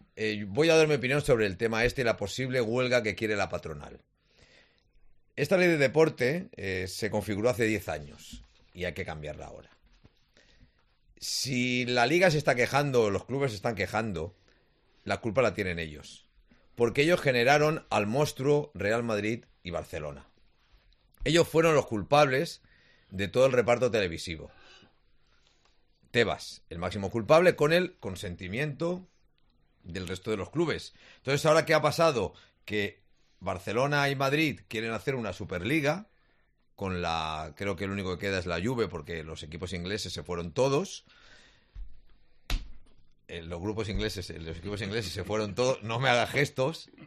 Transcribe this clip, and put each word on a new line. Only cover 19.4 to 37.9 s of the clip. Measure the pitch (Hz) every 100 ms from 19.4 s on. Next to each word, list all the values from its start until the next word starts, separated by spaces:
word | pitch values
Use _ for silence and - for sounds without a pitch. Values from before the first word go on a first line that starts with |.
| - _
y | 90
Barcelona. | 82 76 85 76 69 - _ _ _ _ _ _ _ _ _
Ellos | 131 165 160
fueron | 156 165 151
los | -
culpables | 107 92 143 147 131 165 - _ _ _ _ _
de | 95 101
todo | 123 135
el |
reparto | 127 110 120 123
televisivo. | 110 92 80 - 78 69 - - - - _ _ _ _ _ _ _ _ _ _ _ _
Tebas, | 120 107 78 - - -
el | 85
máximo | 90 101 98
culpable, | 117 104 156 180 -
con | 147
el | 170 180 -
consentimiento | 104 92 98 87 92 107 151 127 170 180 185 _ _ _ _ _ _ _
del | - 87 90
resto | 90 -
de | 107
los | 90
clubes. | 147 170 98 - - - -
Entonces, | - 139 160
¿ahora | 156 147
qué |
ha | 156
pasado? | 143 - 165 127 92 - _ _ -
Que | 104 101 - _ _ _ _
Barcelona | 92 92 - 104 139 147 139
y | 135
Madrid | 135 147 160 104 -
quieren | 110 113
hacer | 110 - 131
una | 110
Superliga, | 90 98 90 95 160 143 165 214 _ _ _ _ _ _ -
con | 98 90
la, | 85 82 78 78 78 71
creo | 101 90
que |
el | 98